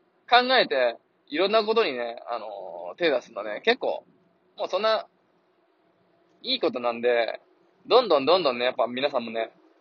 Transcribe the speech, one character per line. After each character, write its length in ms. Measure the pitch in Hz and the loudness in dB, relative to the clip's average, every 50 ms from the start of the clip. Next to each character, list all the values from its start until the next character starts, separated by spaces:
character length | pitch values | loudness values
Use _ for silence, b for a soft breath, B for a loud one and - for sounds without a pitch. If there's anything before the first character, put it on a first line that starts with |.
| _ _ _ _ _ - | _ _ _ _ _ 4
考 80 | - 240 247 254 262 247 | 4 4 6 4 4 2
え 100 | 185 - | 2 2
て、 300 | 147 135 127 120 117 - _ _ _ _ _ _ | 2 2 2 2 0 -2 _ _ _ _ _ _
い 100 | 139 151 | -2 -2
ろ 120 | 185 196 | 0 2
ん 20 | |
な 120 | 208 226 214 | 2 2 2
こ 120 | 208 220 | 2 2
と 80 | 226 220 | 2 2
に 80 | 175 | 2
ね、 320 | 131 123 120 117 117 120 - - | 0 -4 -6 -8 -8 -10 -10 -8
あ 100 | 117 113 | -8 -8
の、 560 | 104 110 101 98 92 92 85 87 85 90 92 | -8 -10 -10 -12 -12 -12 -12 -12 -12 -12 -6
手 140 | - 107 135 | -2 0 0
出 120 | 139 123 | 0 0
す 120 | - - 113 | -2 -6 -10
の 100 | 107 104 | -10 -8
ね、 180 | 110 104 127 - | -8 -8 -4 -2
結 140 | 220 240 - | 0 0 0
構、 260 | - 120 85 - - _ _ _ _ _ _ _ _ _ _ - | -2 -4 -6 -6 -10 _ _ _ _ _ _ _ _ _ _ -10
も 80 | 202 | -8
う 20 | 156 | -6
そ 100 | - 190 | -4 -2
ん 20 | |
な、 260 | 208 220 220 208 - - _ _ _ _ _ _ _ _ _ _ _ _ _ _ _ _ _ _ _ _ _ _ _ _ _ _ | 0 0 0 -2 -4 -8 _ _ _ _ _ _ _ _ _ _ _ _ _ _ _ _ _ _ _ _ _ _ _ _ _ _
い 140 | - 220 262 | -8 -8 -6
い 40 | 247 | -2
こ 100 | - 160 | -2 -2
と 80 | 117 131 | -2 -2
な 140 | 120 120 117 | -4 -4 -4
ん 80 | 117 | 0
で、 400 | 117 123 120 117 113 107 - - - _ _ _ _ _ _ _ _ - | 0 2 2 2 0 -2 -4 -10 -14 _ _ _ _ _ _ _ _ 2
ど 140 | 180 233 | 4 4
ん 60 | 262 214 | 4 4
ど 120 | 160 143 | 2 2
ん 60 | 135 | 4
ど 140 | 143 170 190 | 4 2 4
ん 40 | 175 | 2
ど 100 | 143 123 | 0 0
ん 60 | 120 | 0
ね、 60 | 123 | -2
や 60 | 127 | -2
っ 40 | 123 | 0
ぱ 120 | - 120 117 | 0 -2 -2
皆 220 | 123 127 135 143 | -2 -2 -2 -2
さ 60 | 139 127 | -2 -2
ん 80 | 117 | -4
も 60 | 117 | -4
ね、 200 | 113 113 113 110 - _ _ _ _ _ | -6 -6 -6 -8 -10 _ _ _ _ _